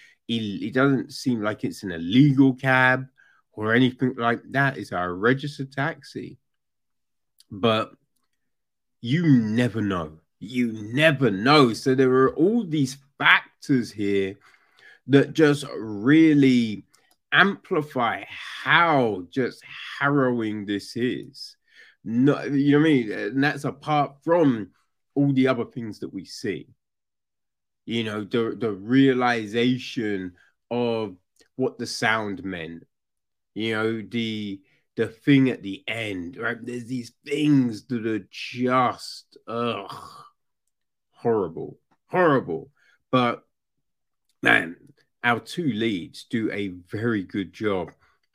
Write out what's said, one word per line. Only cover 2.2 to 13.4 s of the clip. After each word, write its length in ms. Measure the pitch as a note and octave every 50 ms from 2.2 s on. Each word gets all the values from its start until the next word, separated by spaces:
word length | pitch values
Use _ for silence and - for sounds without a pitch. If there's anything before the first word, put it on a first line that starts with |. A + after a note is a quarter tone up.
| D3 D3 C3+ C3 C#3 C3+ B2+
cab 520 | B2+ - C3+ C3 B2+ B2+ B2+ B2+ C3 C3 - _ _ _ _ _ _ _ _ _
or 220 | - G#2+ G#2+ A2+
anything 400 | B2 C3 B2 B2 - C3+ B2 B2+
like 260 | B2 A#2 A#2 A#2 - - -
that. 260 | - C3+ C#3 C#3 C#3
It's 160 | - G2+ - -
a 160 | F2+ F2+ F2+
registered 600 | F2 F#2 G2+ A#2+ C3+ C#3 D3+ D3 D3 - C3+ C3+ -
taxi. 680 | - C#3 D#3+ - D3 - - - - - - - - _ _ _ _ _ _ _ _ _ _ _ _ _ _ _ _ _ _ _ _ _ _
But 420 | A2 G2 G#2 A2+ A2 A2 A2 - - _ _ _ _ _ _ _ _ _ _ _ _ _ _ _ _ _ _ _ _ _
you 260 | - A#2 C3+ E3+ F3
never 540 | D#3+ C3+ A#2+ A2 G#2+ G#2+ A#2+ B2 A#2 A2+ A2+
know. 400 | G#2 G2 F#2+ F2 D#2+ D2+ D#2 D#2+ _ _ _ _
You 340 | - G#2 B2+ B2 B2 A2+ G#2+
never 580 | G#2+ G#2 G#2+ A#2 C#3+ D#3 D#3+ D3+ B2 C3+ A2+
know. 420 | G2+ F#2 G#2+ C3+ D3 - C3+ A#2 A2
So 220 | - - C3+ C3
there 160 | C3 C3+ B2+
are 240 | B2+ C3 C3 B2+ -
all 300 | - D#3+ G3 A3+ A#3+ G#3
these 340 | E3+ D3+ D#3 C3+ C3 - - _ _ _ -
factors 720 | C#3+ E3 F3+ F#3+